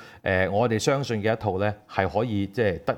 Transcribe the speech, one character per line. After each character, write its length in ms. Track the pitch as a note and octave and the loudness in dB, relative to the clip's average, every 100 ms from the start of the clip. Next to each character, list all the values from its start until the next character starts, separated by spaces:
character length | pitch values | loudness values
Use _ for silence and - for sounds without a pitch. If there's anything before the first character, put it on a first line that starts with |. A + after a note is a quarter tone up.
| - - | -16 -8
呃， 260 | - F#2 F#2 | -2 0 2
我 220 | G2+ A#2+ | 2 0
哋 100 | A2 | 2
相 240 | - C#3 | 0 0
信 180 | B2+ A2 | 0 -2
嘅 120 | G#2+ | 0
一 20 | - | 0
套 220 | G#2+ F#2+ | -2 0
咧， 160 | G#2 G#2 - | -2 -4 -4
係 180 | - F#2 | 0 0
可 160 | G#2 | 0
以 240 | B2 G2+ G2 | 0 0 -2
即 140 | B2 | 0
係 180 | G#2+ E2+ | 0 0
得 120 | - | -2